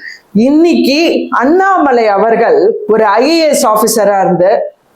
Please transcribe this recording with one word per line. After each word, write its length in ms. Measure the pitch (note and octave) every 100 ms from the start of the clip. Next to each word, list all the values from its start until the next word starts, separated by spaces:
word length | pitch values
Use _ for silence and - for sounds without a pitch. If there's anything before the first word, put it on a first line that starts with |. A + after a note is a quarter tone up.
| - - _
இன்னைக்கு 920 | G3 B3 D4+ E4+ B3 B3 C#4+ E4 - -
அண்ணாமலை 760 | - B3+ F4+ F#4+ F#4 C#4+ A#3+ A3
அவர்கள் 680 | G3 A3 A3+ A3 D3+ F#3+ - -
ஒரு 160 | A3
ஐ 240 | A3 G#3 C4
ஏ 200 | E4 D#4
எஸ் 180 | C4 A#3+
ஆபீசரா 580 | G#3+ A3+ A3+ G3+ G3
இருந்து, 360 | F3+ F3 F3+ A3 - - _